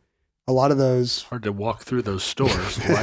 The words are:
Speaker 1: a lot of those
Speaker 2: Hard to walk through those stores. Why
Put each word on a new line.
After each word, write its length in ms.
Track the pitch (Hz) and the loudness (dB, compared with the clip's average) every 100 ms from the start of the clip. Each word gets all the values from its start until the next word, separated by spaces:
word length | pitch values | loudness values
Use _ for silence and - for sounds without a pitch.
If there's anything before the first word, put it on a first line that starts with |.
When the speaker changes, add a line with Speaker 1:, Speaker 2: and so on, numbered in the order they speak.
| _ _ _ _ - | _ _ _ _ 0
Speaker 1:
a 60 | |
lot 180 | 131 139 | 2 4
of 80 | 139 | 4
those 440 | 135 127 123 - | 4 2 0 -2
Speaker 2:
Hard 200 | - 120 | -8 -6
to 100 | 107 | -6
walk 300 | 101 107 110 | -4 -4 -6
through 200 | - 127 | -4 -4
those 200 | 107 95 | -2 -4
stores. 540 | - - 135 90 92 - | -4 -2 0 0 -2 -4
Why 240 | 107 151 | 0 0